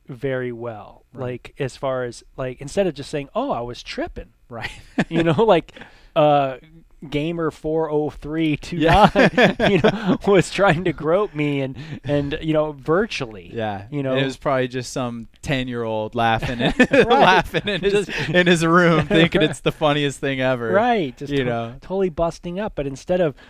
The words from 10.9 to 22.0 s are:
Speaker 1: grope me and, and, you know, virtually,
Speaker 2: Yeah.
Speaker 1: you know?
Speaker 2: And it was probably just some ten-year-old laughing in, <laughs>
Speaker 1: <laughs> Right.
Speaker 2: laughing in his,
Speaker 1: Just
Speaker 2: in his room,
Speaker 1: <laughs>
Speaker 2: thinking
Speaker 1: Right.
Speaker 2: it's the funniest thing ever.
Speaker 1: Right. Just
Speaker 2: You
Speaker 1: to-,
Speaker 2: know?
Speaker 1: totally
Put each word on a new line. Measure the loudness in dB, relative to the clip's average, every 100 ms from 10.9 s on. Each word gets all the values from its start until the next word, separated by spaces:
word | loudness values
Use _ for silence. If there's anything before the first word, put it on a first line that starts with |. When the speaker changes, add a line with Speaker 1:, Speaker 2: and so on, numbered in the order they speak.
Speaker 1:
grope | -4 0 0 0
me | -2 -2 -2
and, | -4 -8 -14 -12
and, | -4 -2 -2 -6
you | -2
know, | 0 0
virtually, | -4 -2 0 0 -4 -10 -12 -12
Speaker 2:
Yeah. | -6 -6 -6 -8
Speaker 1:
you | -6
know? | -2
Speaker 2:
And | -2
it |
was | -2 -4
probably | -2 -2 -2
just | -6 -8
some | -6 -6 -8 -14 _
ten-year-old | -6 -4 -4 -6 -4 -4 -4 0
laughing | 2 2 0 -2
in, | 0 2
<laughs> |
Speaker 1:
<laughs> | 4
Right. | 4 6
Speaker 2:
laughing | 6 6 4 2 -4 -4
in | -2
his, | 0 0 -2
Speaker 1:
Just | -6 0
Speaker 2:
in | 2 4
his | 4 4
room, | 6 6 4 4
Speaker 1:
<laughs> |
Speaker 2:
thinking | 4 4 4
Speaker 1:
Right. | 0
Speaker 2:
it's | 0
the | -4
funniest | 0 0 2 -2 -4
thing | -4 -2
ever. | 0 0 0
Speaker 1:
Right. | 2 2 0 -2 -6
Just | -4
Speaker 2:
You | -2
Speaker 1:
to-, |
Speaker 2:
know? | -2 -4 -6 -12
Speaker 1:
totally | -8 -4